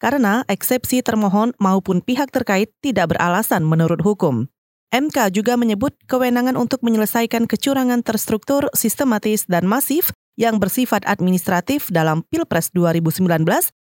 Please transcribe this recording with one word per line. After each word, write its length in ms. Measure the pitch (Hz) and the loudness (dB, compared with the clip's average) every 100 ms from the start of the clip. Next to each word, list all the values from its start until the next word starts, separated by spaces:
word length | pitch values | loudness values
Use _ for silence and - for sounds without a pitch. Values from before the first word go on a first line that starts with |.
karena 480 | 247 277 208 226 - | -2 2 2 0 -2
eksepsi 560 | 196 - 254 - 254 | -4 -2 -2 0 -2
termohon 480 | 240 214 202 202 233 - | 0 0 2 2 0 0
maupun 400 | 190 190 190 180 | 0 2 0 -2
pihak 320 | - 254 277 | -2 -2 -2
terkait 400 | 262 240 190 214 _ | -2 0 0 -2 _
tidak 320 | 285 196 165 | -2 0 0
beralasan 560 | - 175 180 226 202 156 | 2 0 0 0 0 2
menurut 320 | 160 165 165 | 2 2 2
hukum. 480 | 180 202 165 117 131 _ _ _ _ 240 | 0 0 0 0 -4 _ _ _ _ -2
M 160 | 302 | -2
K 160 | 285 208 | 0 0
juga 320 | 185 214 240 | 0 0 0
menyebut 320 | 233 202 277 - - | 0 0 -2 -6 -4
kewenangan 480 | 254 247 247 254 262 | -2 0 0 0 0
untuk 240 | 240 262 | -2 -2
menyelesaikan 640 | 233 220 214 233 233 233 | 0 0 0 0 0 -2
kecurangan 560 | 226 208 285 269 254 240 | -2 -2 0 0 0 0
terstruktur, 720 | 233 220 - 220 - 277 285 | 0 -4 -2 -4 0 0 0
sistematis, 720 | - 220 - 269 214 214 214 | -2 -2 0 0 0 0 -2
dan 240 | - 175 180 | 0 0 0
masif 400 | 247 - 302 - - _ - | 0 0 -2 -2 -6 _ -4
yang 180 | 226 220 | 0 0
bersifat 460 | 190 - 247 208 - | 0 0 0 0 -2
administratif 840 | 202 180 180 - 180 - 285 - | 0 0 0 0 -2 -2 -4 -2
dalam 300 | 165 160 156 - | 0 0 0 -2
Pilpres 460 | 320 339 170 - | -4 -2 -2 -2
dua 160 | 180 170 | 0 2
ribu 220 | 165 165 | 2 0
sembilan 320 | - 185 160 160 | 0 2 2 2
belas 240 | 277 - - | 0 -2 -6